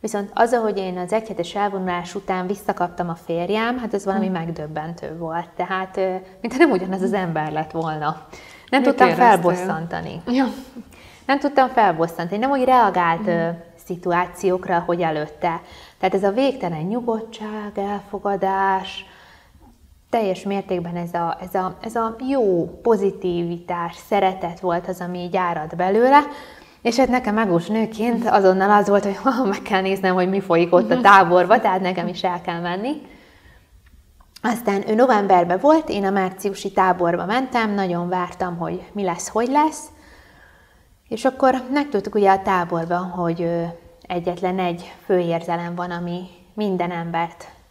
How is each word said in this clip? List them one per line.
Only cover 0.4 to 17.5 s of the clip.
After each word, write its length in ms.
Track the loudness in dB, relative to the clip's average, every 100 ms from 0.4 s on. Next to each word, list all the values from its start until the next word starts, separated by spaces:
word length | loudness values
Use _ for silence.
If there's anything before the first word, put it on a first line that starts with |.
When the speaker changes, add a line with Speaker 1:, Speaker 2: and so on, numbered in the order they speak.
| 2
Speaker 1:
ahogy 240 | 2 0 -2
én 220 | -4 -4
az 140 | -2
egyhetes 420 | -2 -2 -6 -6
elvonulás 600 | -2 -2 -2 -4 -4 -6
után 320 | -10 -4 -4 -2
visszakaptam 640 | -6 -4 -4 -4 -4 -6
a 60 |
férjem, 640 | -6 -4 -4 -2 -2 -2 -4
hát 160 | -4
ez 100 | -4
valami 220 | -2 -2 -2
Speaker 2:
Hm. 60 |
Speaker 1:
megdöbbentő 840 | -2 -4 -8 -8 -8 -8 -10 -10 -8
volt. 300 | -6 -6 -8 -8
Tehát, 400 | -6 -4 -6 -2
ö, 180 | -2 -2 -8 -10
mintha 180 | -8 2
nem 120 | 4
ugyanaz 320 | 4 0 -2
az 100 | -2
ember 400 | 0 -2 -2 -4
lett 180 | -4 -6
volna. 560 | -4 -4 -4 -4 -4 -10 -20 -20 -20 -2
Nem 100 | 2
Speaker 2:
Mit 80 | 2
Speaker 1:
tudtam 180 | 6 4
Speaker 2:
éreztél? 180 | 6 6
Speaker 1:
felbosszantani. 920 | 6 4 0 -2 -4 -4 -8 -8 -10 -2
Speaker 2:
Ja. 180 | 0 0 -2 -14 -18 -20 -20 -20 -20 -4
Speaker 1:
Nem 120 | -2
tudtam 300 | 2 2 4
felbosszantani. 720 | 4 2 2 -2 -2 -6 -2
Nem 100 | 0
úgy 140 | 2
reagált, 560 | 4 6 6 4 2 0
Speaker 2:
Hm. 80 | 0
Speaker 1:
ö, 200 | 0 0 -4 -12 -20
szituációkra, 920 | -12 -8 0 0 0 -2 0 0 0 -2 0
hogy 140 | -2
előtte. 580 | 0 -2 -6 -4 -4 -4 -10 -20 -20 _
Tehát 160 | -2
ez 80 | 2
a 60 | 0
végtelen 500 | 2 0 0 -6 -4
nyugodtság, 880 | -4 -4 -2 -4 -6 -12 -10